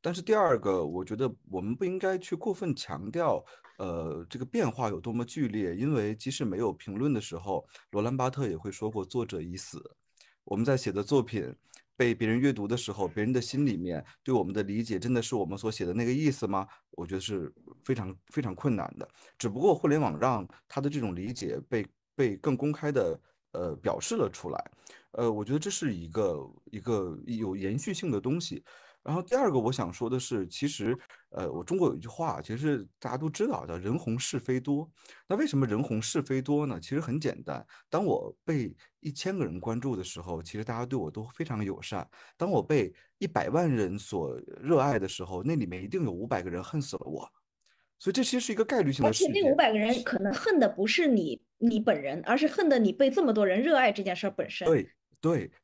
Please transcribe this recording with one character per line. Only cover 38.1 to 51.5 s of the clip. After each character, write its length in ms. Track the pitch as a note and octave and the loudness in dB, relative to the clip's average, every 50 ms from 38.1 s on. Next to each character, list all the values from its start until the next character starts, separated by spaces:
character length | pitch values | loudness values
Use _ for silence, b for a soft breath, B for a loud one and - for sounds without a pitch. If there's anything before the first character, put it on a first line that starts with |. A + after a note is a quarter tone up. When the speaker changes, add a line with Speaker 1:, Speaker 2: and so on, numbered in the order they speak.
| G2 - - - - _ _ | 0 0 -2 -6 -12 _ _
Speaker 1:
被 320 | - D#3+ C#3+ A#2 - - b b b b _ | -2 -2 0 -2 -4 -8 b b b b _
一 100 | - D#3 | -10 -10
千 260 | C#3 - - F#3 G3 | -8 -4 -4 -4 -2
个 100 | F#3 C3+ | -2 -2
人 120 | F2 E2 | -2 -4
关 220 | F2+ - A2+ A2+ A#2+ | -4 -4 -4 -4 -2
注 160 | B2+ C3+ A#2+ | -2 -2 -2
的 80 | F#2 F#2 | -4 -4
时 160 | - - F2 | -8 -10 -10
候， 240 | E2 F2+ F2 E2 D#2+ | -8 -6 -6 -6 -8
其 80 | - | -8
实 140 | - G#2 A2 | -8 -6 -6
大 120 | A2+ A#2 | -4 -4
家 80 | A#2 B2 | -4 -4
对 140 | B2 C3+ B2 | -4 -4 -4
我 100 | F2 D2+ | -4 -4
都 160 | - A2 A2 B2 | -6 -8 -10 -10
非 160 | - - E3 | -8 -10 -6
常 180 | D3+ B2 G#2+ G#2 | -4 -2 -2 -2
友 180 | F#2+ F#2 - | -2 -4 -6
善。 260 | - - G#2+ F#2 D2 B B B B B B | -8 -6 -6 -6 -6 B B B B B B
当 160 | _ E3 G3 | _ -2 2
我 100 | F3+ A#2+ | 2 0
被 320 | F#2 - D3+ C3+ G2+ - b b b b b _ | 2 4 2 2 2 2 b b b b b _
一 60 | G3 | -6
百 240 | E3 - - - - | -2 0 0 0 2
万 220 | A#2+ E3+ F3 D#3+ | 2 2 2 4
人 260 | C3 A2+ G2+ F2+ F#2+ | 2 2 2 0 -2
所 400 | G2+ - - G#2+ F2+ D#2 C2+ A#1+ B1 - - - - | -6 -6 -4 -4 -4 -2 -4 -6 -8 -12 -14 -16 -8
热 180 | B2+ C#3+ E3+ C#3 | 0 4 4 4
爱 200 | C3 C#3+ C3 G#2+ | 6 4 2 0
的 80 | F#2+ | 0
时 160 | F#2+ - - F#2 | -2 -4 -8 -8
候， 180 | F2+ F#2 F2+ | -6 -6 -4
那 140 | G2 C#3+ E3 | -2 0 0
里 100 | D3 G#2+ | 0 0
面 160 | F2 F2+ F#2 | -2 -4 -8
一 60 | F#2+ | -6
定 160 | G#2 F3 F#3 D#3+ | -4 -2 0 0
有 80 | A2 | 0
五 160 | F2 F2 A2 | -2 -4 -2
百 160 | A#2+ B2+ F#2 F2 | -2 -2 -2 -2
个 60 | F#2+ | -2
人 120 | E2+ F2+ | -4 -4
恨 180 | F#2+ - - D3+ | -6 -4 -4 -4
死 180 | C3+ - - | -4 -4 -6
了 80 | - - | -8 -6
我。 220 | C#2 D#2 - - - _ _ _ _ _ _ _ _ _ _ _ _ _ | -6 -8 -8 -8 -12 _ _ _ _ _ _ _ _ _ _ _ _ _
所 140 | _ - - | _ -2 0
以 20 | G3 | 2
这 80 | C4 | 2
其 100 | B3 - | 2 2
实 100 | - B3 | 2 0
是 100 | A#3 - | 0 0
一 40 | G#3+ | 2
个 80 | G#3 A3 | 2 2
概 160 | G#3+ C#4 A#3 | 2 4 4
率 100 | F3+ C#3 | 4 2
性 120 | C3+ C#3 - | 4 4 4
的 100 | G#3 A3 | 4 4
事 100 | - F#4+ | 4 0
件。 80 | C#4+ | 2
Speaker 2:
而 20 | - | 2
且 80 | G4+ | 4
那 100 | F#4+ C4+ | 6 6
五 40 | C#4+ | 6
百 160 | - D#4 A3+ | 8 6 6
个 60 | G#3+ | 6
人 260 | G#3+ G#3+ A3+ B3 B3 A#3+ | 4 4 4 2 2 2
可 160 | - B3+ G#3 | -2 -2 0
能 120 | G3 G3+ C4 | 0 0 0
恨 260 | - - A4+ G4 D4+ | 0 2 4 6 6
的 80 | A#3 | 6
不 180 | G3 - - G3 | 4 4 2 0
是 220 | A3 - F4+ E4+ | 2 4 4 6
你， 340 | C#4+ A#3+ G3+ E3 D3 A#2+ - _ _ | 6 6 4 4 0 -4 -6 _ _